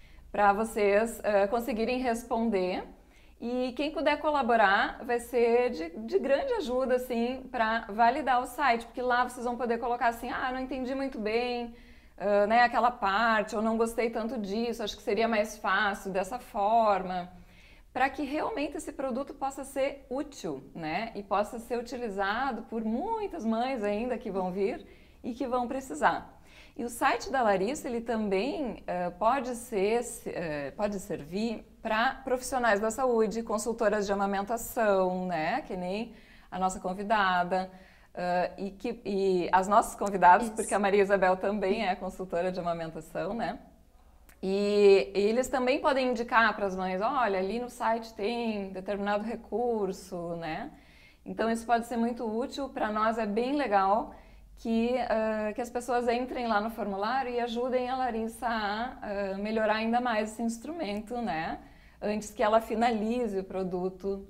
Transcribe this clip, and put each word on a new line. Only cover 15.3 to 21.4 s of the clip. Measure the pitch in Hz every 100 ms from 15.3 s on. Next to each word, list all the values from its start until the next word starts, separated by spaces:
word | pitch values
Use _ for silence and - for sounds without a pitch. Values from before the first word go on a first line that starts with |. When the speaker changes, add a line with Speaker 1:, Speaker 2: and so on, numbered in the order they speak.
| 214 220 -
Speaker 1:
fácil | 208 190 208 202 196
dessa | 185 190 247
forma", | - 214 202 233 220 190 185 185 180 - - - - - -
pra | - 269
que | 269
realmente | 269 302 302 453 294 320
esse | 311
produto | 294 269 240 -
possa | - 269 285
ser | 262 277 269 277 -
útil, | 262 302 - 180 135 -
né, | 170 156 175 226
e | 202
possa | 202 196